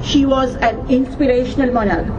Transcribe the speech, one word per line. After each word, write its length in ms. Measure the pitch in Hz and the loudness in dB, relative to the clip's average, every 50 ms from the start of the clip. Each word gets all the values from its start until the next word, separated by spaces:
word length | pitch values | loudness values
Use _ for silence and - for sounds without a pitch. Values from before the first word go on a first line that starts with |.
| - | -4
She 220 | - - 294 277 | 0 2 2 4
was 300 | 269 269 262 262 254 - | 4 2 0 0 -2 -2
an 320 | - - 233 220 220 - - | -2 -2 -2 -2 -2 -2 0
inspirational 800 | 269 254 269 254 - - 294 254 247 247 254 247 - - 269 247 240 | 0 0 0 -2 -2 0 2 2 2 2 0 -2 -2 -2 0 0 0
monarch 340 | 233 220 202 180 165 160 - - | 0 0 0 0 -2 -2 -4 -6